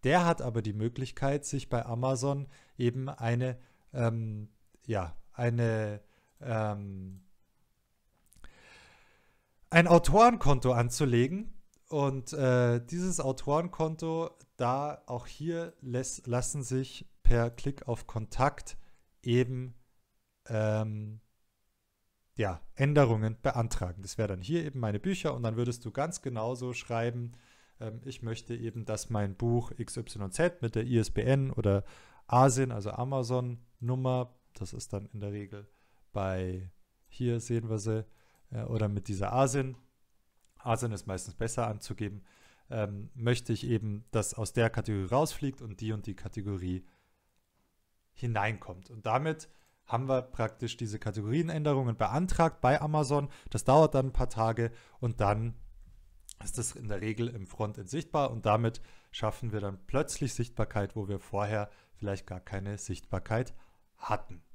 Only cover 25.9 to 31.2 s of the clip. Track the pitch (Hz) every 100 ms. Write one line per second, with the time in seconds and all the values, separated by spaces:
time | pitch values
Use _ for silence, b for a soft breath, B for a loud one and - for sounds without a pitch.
25.9 | 120 156 175 139 120 110 127 127 120 -
26.9 | 117 117 120 120 120 b b b - 113
27.9 | 113 131 127 117 113 - 117 113 117 107
28.9 | 107 - 107 101 95 117 120 120 - 113
29.9 | - 110 - 98 - 175 175 113 110 120
30.9 | 117 107 -